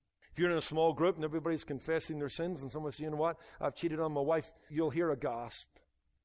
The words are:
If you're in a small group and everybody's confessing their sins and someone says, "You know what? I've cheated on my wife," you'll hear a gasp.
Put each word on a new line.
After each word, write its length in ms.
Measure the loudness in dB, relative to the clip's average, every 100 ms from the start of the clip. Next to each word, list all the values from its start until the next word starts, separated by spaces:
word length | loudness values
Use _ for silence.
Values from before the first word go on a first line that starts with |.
| _ _ -14
If 80 | 0
you're 140 | 2
in 40 | 4
a 40 |
small 320 | 2 4 4
group 240 | 6 2 4
and 80 |
everybody's 400 | -2 0 0 0
confessing 560 | -2 -6 0 -2 -2 -4
their 80 | -4
sins 340 | -4 -4 -4
and 80 | -6
someone 220 | -6 -6
says, 80 | -6
"You 100 | -4
know 60 | 0
what? 200 | 0 -2 -10 -4
I've 160 | -4
cheated 240 | -2 -2 0
on 140 | 0
my 80 | 2
wife," 320 | 2 2 0 -14 -6
you'll 220 | 0 0
hear 200 | 2 2
a 60 | 0
gasp. 600 | -2 -4 -6 -10 -14 _ _ _ _ _